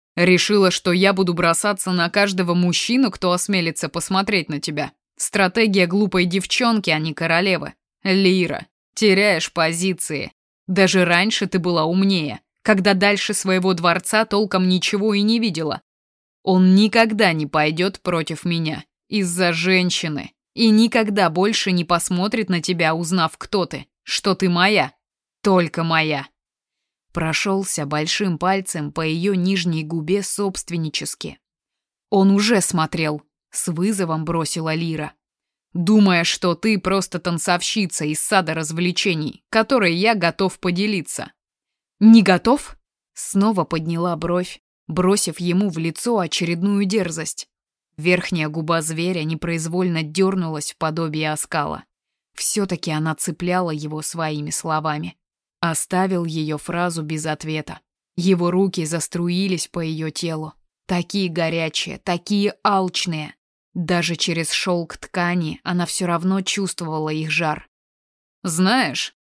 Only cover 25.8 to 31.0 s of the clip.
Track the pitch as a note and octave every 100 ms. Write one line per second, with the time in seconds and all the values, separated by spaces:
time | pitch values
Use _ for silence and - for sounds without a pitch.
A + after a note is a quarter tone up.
25.8 | E3 D#3+ D#3 C#3+ C#3 _ _ _ _ _
26.8 | _ _ _ - D#3+ D#3 G3+ F#3+ F#3+ -
27.8 | C#3+ D3+ D#3+ - G3+ D#3+ F3+ G3 F#3+ E3+
28.8 | D3 D#3 D#3+ D#3+ G3 F#3 F3+ G3 E3+ D#3+
29.8 | D#3 E3+ D#3 G3+ F#3+ - G3+ F#3+ - E3+
30.8 | D#3+ -